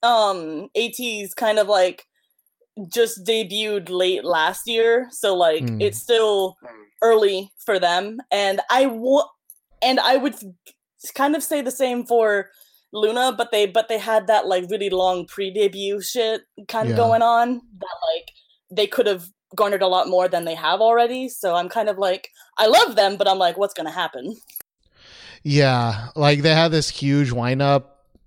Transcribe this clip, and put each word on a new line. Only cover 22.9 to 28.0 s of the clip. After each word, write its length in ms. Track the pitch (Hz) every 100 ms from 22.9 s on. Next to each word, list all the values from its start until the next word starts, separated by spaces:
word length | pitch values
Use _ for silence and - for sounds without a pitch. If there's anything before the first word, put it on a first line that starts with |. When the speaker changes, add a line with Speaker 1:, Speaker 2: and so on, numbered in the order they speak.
| 214
Speaker 1:
them, 200 | 196 196
but 120 | 196
I'm 100 | 190
like, 180 | 180 175
"What's 180 | 202
gonna 160 | - 165
happen?" 460 | 175 165 131 151 220 _ - - _ _ _ - - - -
Speaker 2:
Yeah, 680 | 147 143 135 123 120 107 117 156
like, 240 | 147 147
they 120 | 156
had 180 | 156 165
this 160 | 160 -
huge 420 | - 139 143 135
wind-up, 760 | 120 120 131 139 139 - _